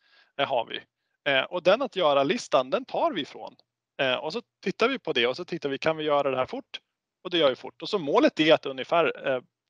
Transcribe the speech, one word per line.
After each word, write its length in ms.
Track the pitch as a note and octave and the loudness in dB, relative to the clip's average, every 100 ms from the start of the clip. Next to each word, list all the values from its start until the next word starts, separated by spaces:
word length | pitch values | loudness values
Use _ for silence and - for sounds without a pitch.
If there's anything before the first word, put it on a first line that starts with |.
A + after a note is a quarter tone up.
| _ _ _ - | _ _ _ -6
eh, 100 | C3+ | -4
har 180 | B2+ - | -4 -4
vi. 140 | A2+ - _ _ _ D3 | -10 -16 _ _ _ -2
Eh, 120 | C3+ | 0
och 200 | - F3+ | 0 0
den 180 | F3 A3 | 2 2
att 140 | C4 F#3 | 0 0
göra-listan, 760 | D#3 C#3 C#3 A#3 - C#3+ C3 | 2 4 2 -2 0 0 0
den 160 | G3 C4+ | -4 -4
tar 260 | F#3 E4 | -2 -2
vi 100 | G3+ | -2
ifrån. 340 | B2+ A2 G2 - _ _ _ - | -8 -12 -18 -20 _ _ _ -4
Eh, 140 | C3+ B2 | -2 0
och 180 | D3+ | -4
så 80 | G#3+ - _ | -10 -12 _
tittar 260 | G3+ - A#3 | -8 0 0
vi 100 | B3+ | 0
på 140 | - | -2
det 140 | C3 A#2+ | 0 0
och 100 | B2+ | -2
så 80 | - | -8
tittar 240 | E3+ C#3+ | -8 -6
vi: 80 | C3+ | -2
"Kan 200 | D#3+ D#3+ | -2 -2
vi 60 | |
göra 280 | D3+ C#3+ C#3 | 0 0 2
det 60 | C3 | -2
här 80 | B2+ | -2
fort?" 340 | B3+ - - _ _ _ _ | -6 -12 -18 _ _ _ _
Och 60 | F#3 | -4
det 80 | F3 | 2
gör 120 | C#3+ | 2
vi 60 | B2 | 2
fort. 260 | B2 - | -6 -14
Och 80 | D#3+ | -6
så 100 | G3+ | -4
målet 400 | C#3+ G3+ C#4+ - | 0 4 4 4
är 140 | D#3 | 4
att 120 | D3+ C#3 | 4 2
ungefär, 640 | C3 - E3+ D3 - D3 | -10 0 2 2 -2 -4
eh, 140 | B2+ - _ _ | -4 -6 _ _